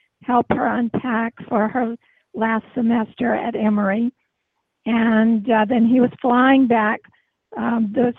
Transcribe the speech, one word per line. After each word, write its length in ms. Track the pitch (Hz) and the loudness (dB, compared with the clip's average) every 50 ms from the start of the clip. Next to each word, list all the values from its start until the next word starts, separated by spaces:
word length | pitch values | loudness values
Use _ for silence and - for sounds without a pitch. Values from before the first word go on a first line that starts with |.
| _ _ _ _ - | _ _ _ _ -6
help 240 | - 247 240 240 - | -2 -2 -2 0 -2
her 140 | - 254 240 | -2 -2 -2
unpack 720 | 226 214 220 240 226 - - - 262 233 220 226 233 - - 175 - | -2 -2 -2 -4 -4 -4 -6 -4 -4 -4 -2 -4 -4 -8 -12 -10 -4
for 180 | - 220 208 | -2 -2 -2
her 300 | 214 - 254 247 226 233 233 _ _ _ _ _ _ - | -2 -2 -4 -4 -4 -6 -10 _ _ _ _ _ _ -8
last 320 | 240 220 226 226 220 - - - | -6 -4 -2 -2 -4 -6 -6 -6
semester 580 | 262 240 226 233 233 220 220 - - 247 240 220 | -4 -2 0 0 0 -2 -6 -6 -6 -4 -4 -2
at 220 | - - 233 226 | -2 -4 -6 -6
Emory. 560 | - 220 214 208 208 208 196 196 220 233 240 - _ _ _ _ _ _ _ _ _ _ _ _ _ _ | -4 -2 0 0 0 0 -2 -2 -2 -4 -4 -6 _ _ _ _ _ _ _ _ _ _ _ _ _ _
And, 640 | - 233 226 226 233 220 220 220 226 233 220 202 254 | -4 -2 0 0 2 2 2 2 2 2 0 0 0
uh, 140 | 233 220 214 202 | 2 2 2 2
then 160 | 254 233 226 | 2 2 2
he 140 | 226 247 254 | 4 4 4
was 140 | 240 - - - - | 2 2 0 -4 -2
flying 460 | 254 240 247 247 262 269 269 269 233 | 0 2 4 4 4 6 4 4 4
back, 320 | 233 226 214 208 - - - _ _ _ _ _ _ _ _ _ - | 2 2 2 0 -2 -4 -6 _ _ _ _ _ _ _ _ _ -10
um, 340 | 247 220 233 233 233 226 202 208 | -6 -4 -2 -2 -2 -2 -2 -2
the 220 | 269 240 240 240 | -2 -2 -2 -2